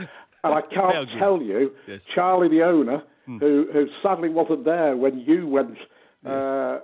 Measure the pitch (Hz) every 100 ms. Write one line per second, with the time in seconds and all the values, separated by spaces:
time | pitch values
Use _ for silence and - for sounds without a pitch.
0 | 190 - - _ 160 151 - 190 185 170
1 | 131 113 202 185 113 101 135 - - 98
2 | - - 185 185 170 156 170 165 120 143
3 | - _ - 117 147 143 165 147 143 -
4 | 196 185 170 165 156 156 143 170 156 127
5 | 135 131 123 175 160 139 120 110 - _
6 | _ _ - 135 135 135 131 131